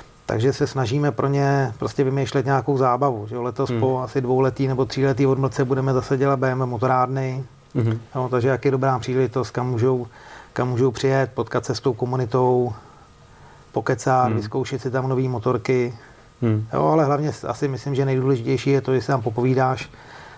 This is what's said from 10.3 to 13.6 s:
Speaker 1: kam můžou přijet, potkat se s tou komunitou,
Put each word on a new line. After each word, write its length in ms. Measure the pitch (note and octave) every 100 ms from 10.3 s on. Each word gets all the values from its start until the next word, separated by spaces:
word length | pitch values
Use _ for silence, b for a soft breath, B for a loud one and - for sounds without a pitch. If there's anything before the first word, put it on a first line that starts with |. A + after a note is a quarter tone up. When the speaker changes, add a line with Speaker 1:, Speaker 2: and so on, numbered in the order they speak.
| B B
Speaker 1:
kam 160 | - B2+
můžou 220 | A#2+ C3
přijet, 400 | A#2 C3+ C3+ B2+
potkat 300 | - A2+ B2+
se 100 | A#2+
s 60 | B2
tou 120 | C#3
komunitou, 800 | A2+ B2 B2+ A#2+ C3 B2+ B2 A#2+ G#2+ B B B B B B B B